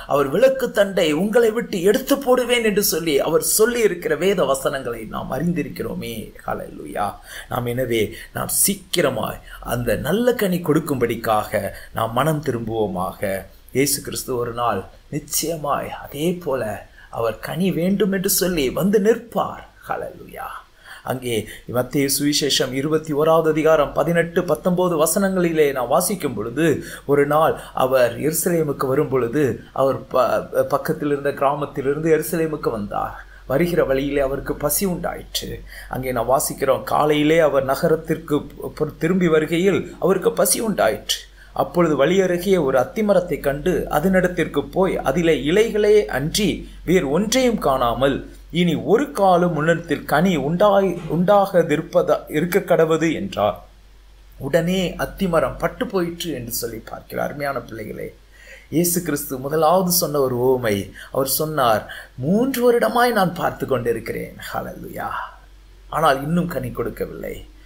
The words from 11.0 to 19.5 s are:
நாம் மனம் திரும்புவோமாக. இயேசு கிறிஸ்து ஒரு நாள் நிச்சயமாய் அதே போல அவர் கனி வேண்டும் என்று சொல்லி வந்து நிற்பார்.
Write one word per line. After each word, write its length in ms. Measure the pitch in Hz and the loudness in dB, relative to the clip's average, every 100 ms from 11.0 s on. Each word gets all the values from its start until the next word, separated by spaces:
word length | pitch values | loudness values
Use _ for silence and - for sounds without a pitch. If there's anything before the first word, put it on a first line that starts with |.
| 117 117 117 107 101 104 98 - - | -2 -2 0 0 0 -4 -4 -8 -10
நாம் 200 | - 113 | -4 -2
மனம் 220 | 120 147 156 | 0 0 0
திரும்புவோமாக. 1080 | 147 120 113 113 104 90 90 87 101 95 - - - | -2 -4 -2 -2 -2 -2 -6 -4 -4 -4 -8 -18 -6
இயேசு 300 | 123 143 139 | 0 0 0
கிறிஸ்து 340 | - 113 - 123 | -6 -8 -6 -4
ஒரு 160 | 120 | -4
நாள் 320 | 117 120 101 - - - | -2 -2 -2 -6 -14 -10
நிச்சயமாய் 840 | 143 - - 156 165 143 123 - | -10 -6 -4 -4 -4 -2 -2 -4
அதே 420 | - - 143 160 | -10 -12 -4 -2
போல 540 | 175 160 131 107 98 - - - | -2 -2 -2 -4 -8 -12 -20 -14
அவர் 280 | - 117 110 | -4 -4 -4
கனி 320 | - 139 190 | -6 -2 0
வேண்டும் 420 | 156 175 196 208 | 0 0 2 2
என்று 180 | 190 190 | 0 0
சொல்லி 400 | - 180 175 131 | 0 0 0 0
வந்து 300 | 110 180 214 | 0 2 2
நிற்பார். 680 | 196 233 - 196 - | 2 0 -2 -4 -4